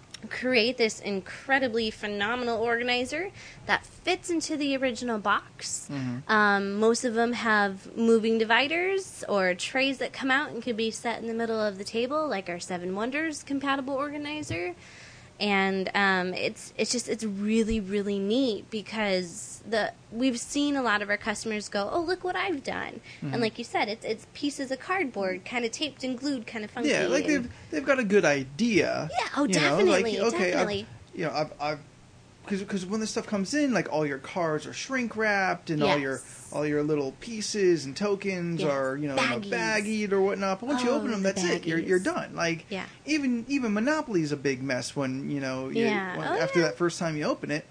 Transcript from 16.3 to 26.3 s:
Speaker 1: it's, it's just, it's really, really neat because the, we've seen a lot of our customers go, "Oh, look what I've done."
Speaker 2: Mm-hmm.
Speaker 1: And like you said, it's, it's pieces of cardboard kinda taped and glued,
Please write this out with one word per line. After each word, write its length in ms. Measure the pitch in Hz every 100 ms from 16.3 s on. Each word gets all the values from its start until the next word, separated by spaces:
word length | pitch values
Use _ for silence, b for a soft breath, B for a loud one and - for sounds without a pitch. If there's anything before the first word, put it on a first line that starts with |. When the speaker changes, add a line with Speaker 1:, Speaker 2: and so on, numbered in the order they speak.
Speaker 1:
it's, 400 | 180 127 220 - -
it's 140 | 220
just, 160 | 240 -
it's 160 | 226
really, 560 | 220 196 208 226 214 226
really 400 | 190 208 202 202
neat 500 | 196 247 262 190 -
because 920 | 220 - 220 208 185 175 - - - 202
the, 240 | 220 196 - -
we've 260 | 220 262 233
seen 380 | - 285 285 277
a 60 |
lot 200 | 240 208
of 80 | 202
our 60 | 208
customers 520 | 226 208 220 214 -
go, 200 | 202 196
"Oh, 80 | 349
look 200 | 330 381
what 140 | 359 370
I've 260 | 392 285
done." 380 | 196 180 - - B B
Speaker 2:
Mm-hmm. 160 | 147
Speaker 1:
And 100 | 226
like 160 | 220 -
you 60 |
said, 240 | 233 359 220
it's, 160 | 226
it's 240 | - 220 -
pieces 380 | - 285 277 262
of 80 | 262
cardboard 640 | - 381 277 202 190 185
kinda 240 | - 247 226
taped 360 | - 302 -
and 120 | 262 240
glued, 300 | 277